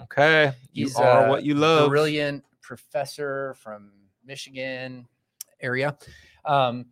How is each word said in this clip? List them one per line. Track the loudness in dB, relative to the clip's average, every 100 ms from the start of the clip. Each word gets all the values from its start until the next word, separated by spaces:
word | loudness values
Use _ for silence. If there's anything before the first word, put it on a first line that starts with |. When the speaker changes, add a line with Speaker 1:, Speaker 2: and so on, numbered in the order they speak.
Speaker 1:
Okay. | -6 2 4 4 2 -2 -12
You | -8 -4
Speaker 2:
He's | 2
Speaker 1:
are | 4 6 4
Speaker 2:
a |
Speaker 1:
what | 2
you | 0 0
love. | 4 4 4
Speaker 2:
brilliant | 2 0 -2 -4 -6 -12 _
professor | -20 -20 _ -8 -8 -8 -8 -8 -8 -12
from | -16 -18 -20 _ _ _
Michigan | -18 -16 -14 -12 -10 -10 -12 -14 -20 _ _ -20 -20 -10
area. | -6 -2 -4 -6 -16 -20 -20 _ -2
Um, | 2 0 -2 -12